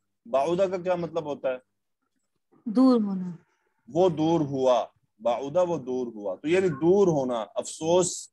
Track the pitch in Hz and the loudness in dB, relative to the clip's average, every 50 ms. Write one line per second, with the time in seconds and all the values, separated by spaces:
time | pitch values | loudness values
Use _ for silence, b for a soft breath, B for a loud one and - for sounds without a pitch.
0 | _ _ _ _ - 117 127 135 143 165 175 180 196 180 190 180 170 185 180 175 | _ _ _ _ -8 -4 -2 -2 0 0 0 0 0 0 -2 -4 -2 -2 -2 -2
1 | 170 156 160 170 151 147 139 127 - 131 127 123 - _ _ _ _ _ _ _ | -4 -6 -6 -6 -6 -6 -6 -4 -4 -4 -6 -6 -10 _ _ _ _ _ _ _
2 | _ _ _ _ _ _ _ _ _ _ _ _ - 233 190 254 262 262 247 233 | _ _ _ _ _ _ _ _ _ _ _ _ -8 -2 2 4 6 6 6 4
3 | 208 196 190 185 185 180 165 - _ _ _ _ _ _ _ _ _ - - 170 | 2 0 -4 -4 -6 -8 -10 -12 _ _ _ _ _ _ _ _ _ -4 2 2
4 | 190 185 156 147 156 160 170 165 151 139 139 131 131 127 123 110 90 - _ _ | 2 2 2 2 0 2 2 0 0 -2 -2 0 2 2 2 2 0 -4 _ _
5 | _ _ _ - 110 120 120 113 135 139 151 180 180 175 170 147 123 127 127 127 | _ _ _ -6 -2 -2 -2 -2 -4 -2 0 0 0 0 -2 -4 -4 -6 -6 -6
6 | 123 117 110 104 101 95 92 - - 151 175 190 190 180 143 131 160 170 190 208 | -6 -6 -8 -8 -8 -8 -8 -6 -2 0 0 2 2 0 0 0 2 4 4 4
7 | 196 175 156 139 131 123 123 113 104 - - 127 123 - - - 156 165 175 185 | 4 4 2 2 0 -2 -4 -4 -6 -6 -6 -8 -8 -8 -8 -6 0 2 2 2
8 | 175 175 - - - - | 2 0 -2 -10 -14 -18